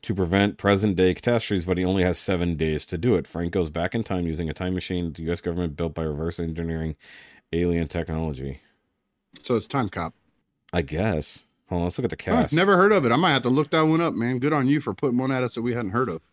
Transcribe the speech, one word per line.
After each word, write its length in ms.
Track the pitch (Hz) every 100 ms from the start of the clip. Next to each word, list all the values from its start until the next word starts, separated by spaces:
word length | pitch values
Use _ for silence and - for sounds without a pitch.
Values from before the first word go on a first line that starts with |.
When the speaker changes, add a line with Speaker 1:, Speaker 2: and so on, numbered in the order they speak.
Speaker 1:
to 120 | -
prevent 420 | 98 90 98 101 -
present 400 | 101 98 104 90
day 160 | 92
catastrophes, 540 | 87 - 120 - 101 85
but 100 | 90
he 80 |
only 180 | 92 95
has 160 | 92 85
seven 380 | - 92 87 80
days 300 | 80 78 -
to 100 | 87
do 180 | 120
it. 120 | 95 73
Frank 260 | 82 87
goes 160 | 95 82
back 260 | 78 90
in 80 | 117
time 220 | 110 92 85
using 220 | 80 82
a 60 |
time 180 | 73 92
machine 400 | 92 - 90 85
the 120 | 76
U 80 | 80
S 100 | 87
government 340 | 87 85 87 73
built 160 | 82
by 80 | 78
reverse 360 | 80 73 82 82
engineering 560 | 82 80 82 82 80 78 - - - - _
alien 360 | 82 87 85 80
technology. 720 | 85 80 80 82 67 69 67 _ _ _ _ _ _ _ -
Speaker 2:
So 140 | - 120
it's 100 | -
Time 240 | 139 107
Cop. 240 | - 82 _ _ _ _ _ _
Speaker 1:
I 100 | 87
guess. 640 | 73 76 107 82 73 - _ _ _
Hold 120 | 90
on, 40 | 87
let's 120 | -
look 60 | 120
at 40 | -
the 140 | -
Speaker 2:
Huh, 120 | 240
Speaker 1:
cast. 100 | -
Speaker 2:
never 240 | 156 196 190
heard 160 | 240
of 120 | 208
it. 60 | 127
I 60 | 123
might 160 | 180
have 100 | 139
to 60 | 120
look 220 | 131 147
that 100 | 165
one 180 | 156 160
up, 140 | 165
man. 240 | 104 117 127
Good 140 | 139
on 160 | 151 131
you 120 | 147
for 140 | 123
putting 240 | 95 139 120
one 140 | 131
at 100 | 131
us 120 | 123 117
that 60 |
we 120 | 117
hadn't 160 | 120 107
heard 180 | 107 123
of. 120 | 82 _